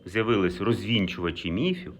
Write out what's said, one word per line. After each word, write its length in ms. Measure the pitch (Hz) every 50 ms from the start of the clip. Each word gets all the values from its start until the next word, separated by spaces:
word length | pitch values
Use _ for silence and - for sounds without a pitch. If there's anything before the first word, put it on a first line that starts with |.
| -
з'явились 560 | 87 90 113 110 113 117 101 92 87 90 -
розвінчувачі 920 | 98 113 117 95 101 104 117 107 95 90 - 92 90 85 85 - - 107
міфів, 420 | - 104 147 185 185 180 - - -